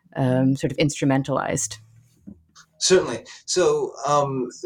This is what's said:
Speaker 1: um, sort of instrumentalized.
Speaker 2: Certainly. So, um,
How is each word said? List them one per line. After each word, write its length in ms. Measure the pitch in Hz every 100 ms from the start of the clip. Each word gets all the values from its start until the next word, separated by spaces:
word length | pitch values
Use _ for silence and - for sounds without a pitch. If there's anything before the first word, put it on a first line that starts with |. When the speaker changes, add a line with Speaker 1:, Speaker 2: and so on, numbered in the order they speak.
| _
Speaker 1:
um, 400 | - 127 127 131
sort 160 | 139 151
of 60 | -
instrumentalized. 1000 | 147 - 139 135 139 131 - - - - - - _ _ - - _ - _ _
Speaker 2:
Certainly. 460 | - 185 - 113 - - -
So, 480 | 185 160 151 127 - 139
um, 420 | 147 139 131 120 -